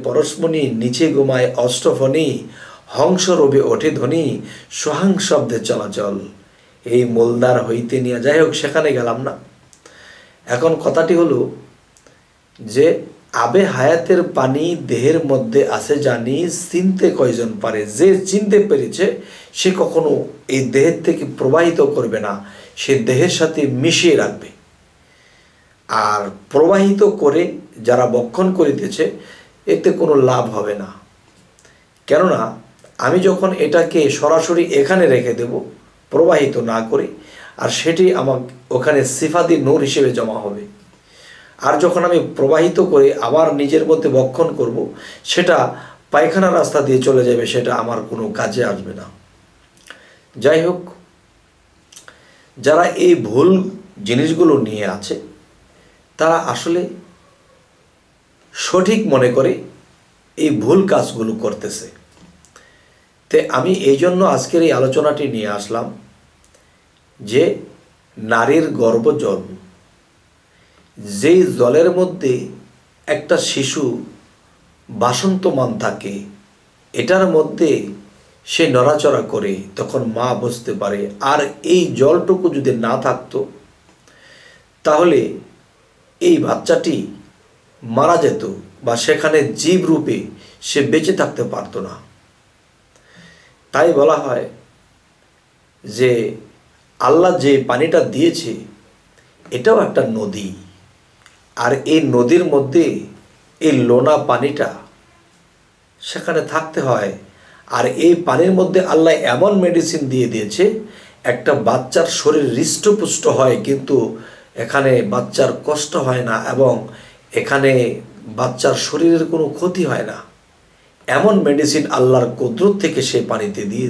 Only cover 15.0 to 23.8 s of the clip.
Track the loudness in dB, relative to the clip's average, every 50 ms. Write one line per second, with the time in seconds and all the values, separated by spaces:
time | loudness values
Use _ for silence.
15 | 2 2 2 2 0 0 0 0 -2 0 2 2 2 2 0 -4 -2 -2 -2 0
16 | 0 0 0 0 -2 -4 -2 -2 -2 -4 -6 -8 -10 -4 -4 0 0 0 0 2
17 | 0 0 2 2 0 0 0 -2 -4 -6 -6 -6 -6 -4 -4 -4 -6 -6 0 2
18 | 4 4 4 4 0 -2 -2 -2 0 2 4 4 4 4 2 0 0 -4 -2 -2
19 | -2 -2 -2 -4 -12 -18 -20 -20 -20 -18 -10 -2 0 0 0 0 -2 0 0 0
20 | 0 2 0 0 -2 -6 -12 -18 -8 -4 -2 -2 -2 0 2 2 4 4 2 0
21 | 0 -2 -2 -2 -4 -8 -8 -4 -2 0 2 2 2 2 2 2 0 0 2 -2
22 | -4 -4 -4 -6 -6 -6 -8 -8 -10 -16 -20 -20 -20 -20 -16 -12 -2 0 0 0
23 | 2 0 2 2 2 0 2 0 -2 -2 0 -2 -2 -2 -2 0